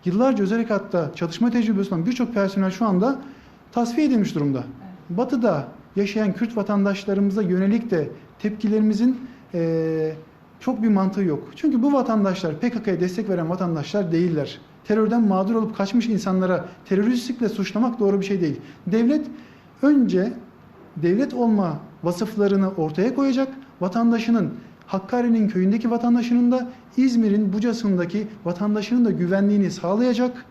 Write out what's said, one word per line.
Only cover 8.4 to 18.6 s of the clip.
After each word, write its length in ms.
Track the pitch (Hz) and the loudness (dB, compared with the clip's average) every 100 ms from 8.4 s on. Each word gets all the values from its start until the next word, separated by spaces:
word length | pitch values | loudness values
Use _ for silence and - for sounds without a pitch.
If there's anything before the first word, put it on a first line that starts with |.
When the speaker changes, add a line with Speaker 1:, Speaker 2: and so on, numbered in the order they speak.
| 208 208 214 214 214 202 240 254 - - - | -6 -4 0 2 2 2 2 0 -6 -18 -10
Speaker 1:
e, 580 | 180 165 160 160 160 156 156 - - - - | -4 -2 0 0 -2 -2 -6 -16 -20 -20 -8
çok 220 | - 214 | -4 0
bir 60 | 226 | 2
mantığı 340 | 202 190 196 | 4 2 0
yok. 260 | 185 147 - - | 0 -2 -6 -2
Çünkü 260 | 311 262 | 0 2
bu 100 | 269 | 2
vatandaşlar 640 | 285 233 220 196 180 170 151 | 2 2 2 2 0 -4 -2
P 120 | 240 | -2
K 120 | 233 | -2
K'ya 180 | 202 180 | -2 -2
destek 280 | 180 180 196 | -2 -2 -2
veren 220 | 180 160 | -2 -2
vatandaşlar 640 | 180 185 160 143 208 185 | -2 -2 -4 -2 -4 0
değiller. 480 | 165 180 156 139 - - - | 0 0 0 -4 -8 -20 -20
Terörden 380 | - 214 220 233 | -2 0 2 2
mağdur 320 | 214 190 196 | 2 2 2
olup 220 | 226 214 220 | 0 -2 -2
kaçmış 320 | 196 240 233 | 0 0 0
insanlara 560 | 202 196 185 185 180 - - | 0 0 0 2 0 -2 -16
teröristlikle 640 | - 190 208 247 - 240 220 | -2 2 2 0 -2 -4 -2
suçlamak 520 | - 190 208 240 240 | -2 -4 0 -2 2
doğru 200 | 202 196 | 0 2
bir 60 | 190 | 0
şey 140 | 196 | 0
değil. 200 | 170 - | 0 -4